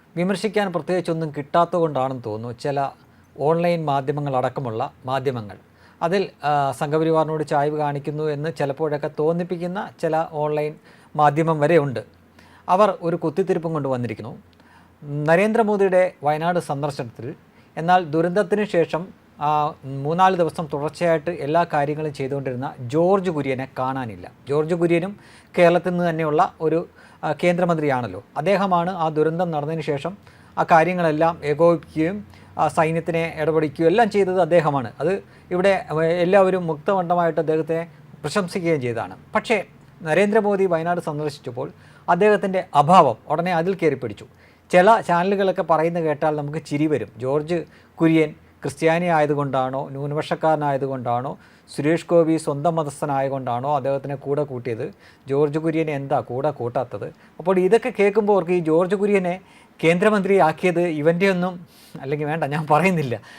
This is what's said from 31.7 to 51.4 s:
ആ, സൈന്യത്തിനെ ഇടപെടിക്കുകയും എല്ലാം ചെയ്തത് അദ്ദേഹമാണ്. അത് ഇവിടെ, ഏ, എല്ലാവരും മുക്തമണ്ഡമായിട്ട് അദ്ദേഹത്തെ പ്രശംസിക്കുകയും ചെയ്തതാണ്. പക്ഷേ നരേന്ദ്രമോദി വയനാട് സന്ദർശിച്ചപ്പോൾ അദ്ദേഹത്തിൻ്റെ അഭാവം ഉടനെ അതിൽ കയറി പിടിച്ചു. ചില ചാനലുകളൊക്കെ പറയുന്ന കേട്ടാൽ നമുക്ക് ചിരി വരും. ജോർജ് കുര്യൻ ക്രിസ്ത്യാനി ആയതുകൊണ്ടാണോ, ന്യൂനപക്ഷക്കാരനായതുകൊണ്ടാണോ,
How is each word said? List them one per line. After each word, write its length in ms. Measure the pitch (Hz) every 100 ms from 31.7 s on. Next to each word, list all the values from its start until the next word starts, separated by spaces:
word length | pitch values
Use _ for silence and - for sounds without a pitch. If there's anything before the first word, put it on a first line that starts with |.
| 170 - 156 165 208 - - - -
ആ, 100 | 156
സൈന്യത്തിനെ 640 | 175 160 165 165 165 165 156
ഇടപെടിക്കുകയും 440 | 151 160 156 - 165
എല്ലാം 240 | 214 214
ചെയ്തത് 300 | 208 185 185
അദ്ദേഹമാണ്. 520 | 160 175 156 139 113 -
അത് 120 | 165 196 - - -
ഇവിടെ, 360 | - 196 185 - 156
ഏ, 60 | 165 175
എല്ലാവരും 420 | 175 196 190 185 170
മുക്തമണ്ഡമായിട്ട് 760 | 151 208 196 170 175 170 160
അദ്ദേഹത്തെ 460 | 156 156 156 165 170 - - -
പ്രശംസിക്കുകയും 580 | 147 208 175 202 170 151
ചെയ്തതാണ്. 360 | 120 113 95 - -
പക്ഷേ 300 | 214 214 208 - - - -
നരേന്ദ്രമോദി 600 | 160 160 208 220 208 196 190
വയനാട് 340 | 165 170 175
സന്ദർശിച്ചപ്പോൾ 720 | 165 147 151 147 127 120 156 - - - -
അദ്ദേഹത്തിൻ്റെ 560 | 175 214 202 196 185 -
അഭാവം 420 | 143 147 185 139 110 -
ഉടനെ 200 | 156 180
അതിൽ 200 | 170 175
കയറി 200 | 185 160
പിടിച്ചു. 320 | 127 120 101 - - - _ -
ചില 280 | 180 190 220 -
ചാനലുകളൊക്കെ 560 | 170 190 196 196 185 170
പറയുന്ന 300 | 160 165 170
കേട്ടാൽ 360 | 160 147 156 147
നമുക്ക് 240 | 143 156 -
ചിരി 180 | - 156
വരും. 220 | 135 104 113
ജോർജ് 480 | 127 147 151 170 151 - - -
കുര്യൻ 300 | 165 160 151 - - _
ക്രിസ്ത്യാനി 440 | 143 - 160 170 180
ആയതുകൊണ്ടാണോ, 840 | 160 151 143 143 131 131 135 151
ന്യൂനപക്ഷക്കാരനായതുകൊണ്ടാണോ, 1500 | 135 143 151 151 170 160 151 147 135 135 131 120 120 139 160